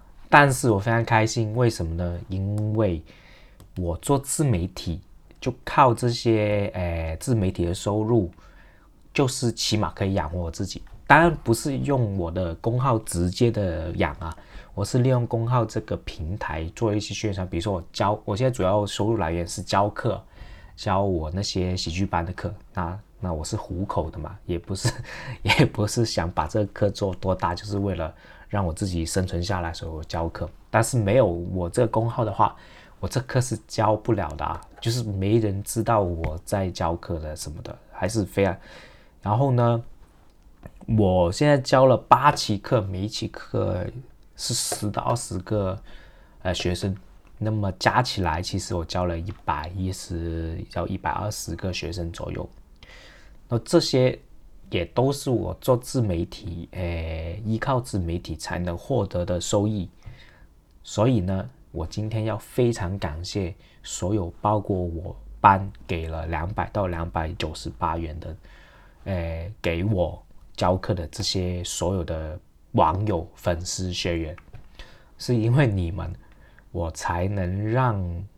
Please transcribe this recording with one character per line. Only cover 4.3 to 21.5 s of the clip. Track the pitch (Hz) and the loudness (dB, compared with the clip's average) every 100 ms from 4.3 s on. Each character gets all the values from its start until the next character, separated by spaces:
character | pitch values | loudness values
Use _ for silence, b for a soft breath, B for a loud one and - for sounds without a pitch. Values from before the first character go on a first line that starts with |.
| - | 0
媒 | 147 95 92 | 2 2 0
体， | - - 80 - - - - | -4 -6 -6 -8 -20 -20 -8
就 | 131 - | -6 -6
靠 | - - 131 | 0 6 6
这 | 113 123 | 6 2
些， | 120 120 110 104 104 101 | 2 4 4 4 2 0
呃， | 95 87 82 80 80 | -2 -2 -2 -4 -4
自 | - 117 | 0 2
媒 | 92 | 2
体 | - | 2
的 | 85 | 0
收 | 92 104 104 | 0 0 0
入， | 107 120 85 - b b b b b - - | 2 2 2 -4 b b b b b -20 -4
就 | - 131 | 0 2
是 | - 120 | 2 -2
起 | - - 107 | 0 0 0
码 | 85 | 0
可 | - | 0
以 | 98 | 0
养 | 98 73 | 0 0
活 | 90 | -2
我 | 82 | -4
自 | - 80 | -4 -6
己。 | - - - - | -8 -14 -6 6
当 | 143 | 8
然 | 170 156 | 8 4
不 | - | 2
是 | 170 156 131 | 0 0 -2
用 | 131 139 110 98 | 0 2 2 0
我 | 82 | -2
的 | 87 87 85 | -2 -4 -2
公 | - 123 | -2 2
号 | 135 110 | 2 2
直 | - 87 87 | 0 0 0
接 | 92 120 | 4 2
的 | 110 95 80 82 | 4 0 -2 -4
养 | 87 82 - | 0 -2 -2
啊， | 80 - B B B | -8 -10 B B B
我 | - | -4
是 | 101 127 | 0 2
利 | 127 | 4
用 | 123 | 4
公 | 117 113 113 | 2 0 2
号 | 123 | 2
这 | 110 117 | 2 -2
个 | - 95 | -4 -6
平 | - - 78 104 | -6 -8 -6 -4
台 | - 80 80 | -4 -6 -6
做 | - 113 | -2 0
一 | 104 | 0
些 | 101 | -2
宣 | - 107 | -4 -4
传。 | 95 90 | -2 -4
比 | 85 | -2
如 | |
说 | 110 | -2
我 | 92 - | -2 -4
教， | - 101 107 | -2 0 0
我 | - 101 | -2 0
现 | |
在 | 131 | 0
主 | 123 | 2
要 | 92 104 | 2 4
收 | 101 - 104 | 2 0 0
入 | 110 | 0
来 | 82 | 0
源 | 85 82 | -2 -4
是 | - | -6
教 | 92 98 104 | -2 2 2
课， | - 117 95 - B B B B | 0 -2 -4 -8 B B B B
教 | - 107 95 | -8 -2 0
我 | 101 87 78 | 2 0 -2
那 | 90 | -4
些 | 101 | -2